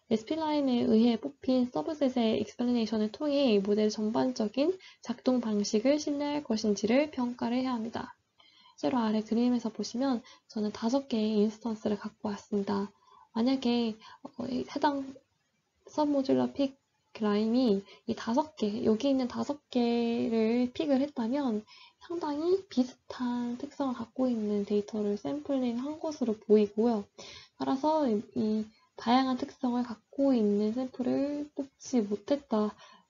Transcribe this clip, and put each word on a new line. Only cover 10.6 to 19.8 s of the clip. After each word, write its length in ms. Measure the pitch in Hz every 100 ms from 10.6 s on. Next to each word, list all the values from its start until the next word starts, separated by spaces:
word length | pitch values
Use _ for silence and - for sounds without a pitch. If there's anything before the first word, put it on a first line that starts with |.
| 208
다섯 360 | 214 226 269 269
개의 300 | 226 214 220
인스턴스를 600 | 208 214 240 220 220 208
갖고 300 | 214 - 214
왔습니다. 640 | 202 - 208 196 202 202 - _ - -
만약에, 640 | 226 240 269 240 240 226 214 - -
어, 240 | - - 240
이 200 | 254 -
해당 400 | 285 302 277 269 - _ _ _ _ _ _ -
서브모듈러 640 | - 294 277 269 254 247
픽 240 | - 277 - _ _ _ -
라임이 680 | 214 208 220 240 254 196 - - -
이 80 |
다섯 420 | 220 - 240 311 -
개, 280 | 214 214
여기 260 | 233 220 277
있는 180 | 269 240
다섯 300 | 233 240 294 _
개를 1000 | 254